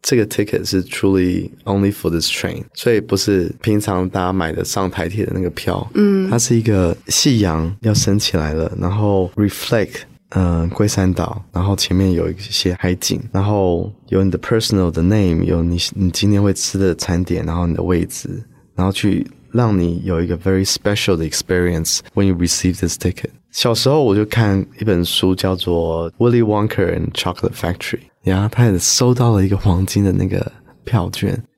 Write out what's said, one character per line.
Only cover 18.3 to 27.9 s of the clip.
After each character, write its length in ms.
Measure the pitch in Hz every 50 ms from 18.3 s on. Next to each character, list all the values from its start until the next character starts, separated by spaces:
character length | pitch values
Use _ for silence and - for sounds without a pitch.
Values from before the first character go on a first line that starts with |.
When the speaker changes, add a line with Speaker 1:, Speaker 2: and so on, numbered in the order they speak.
| 92 - 117 - - - _ _ _
Speaker 1:
然 120 | - 90
后 40 | 95
去 360 | 98 - - 104 92 - - - - - - _
让 260 | - 127 123 110 104 92
你 220 | 87 85 85 85 -
有 180 | 92 90 82
一 40 | 87
个 100 | 87 90 85
very 280 | - 95 95 95 95
special 500 | - - - - 104 104 101 - - 92
的 120 | 80 80 78
experience 720 | - - - - 90 90 90 87 82 80 82 - - - - - _
when 100 | 101 101
you 100 | 95 92
receive 440 | 85 87 82 - - - 95 87 -
this 180 | - 85 - -
ticket。 300 | - 90 90 - - - - - _ _
小 240 | - - - 123 117
时 120 | 113 -
候 160 | 135 143 156
我 140 | 143 113 98
就 80 | 104 107
看 400 | 107 - 120 113 104 98 98 92 - - -
一 40 | 104
本 200 | 107 95 87 87
书 300 | - - - - 92 92
叫 200 | 92 - 95 92
做 560 | 90 - 90 87 85 82 82 82 82 85 82
Willy 300 | _ - 120 120 120 120
Wonka 560 | 117 107 107 104 104 110 - - 95 85 87 85
and 140 | 82 -
Chocolate 400 | - - - 90 85 - - -
Factory， 460 | - - - 82 90 - - -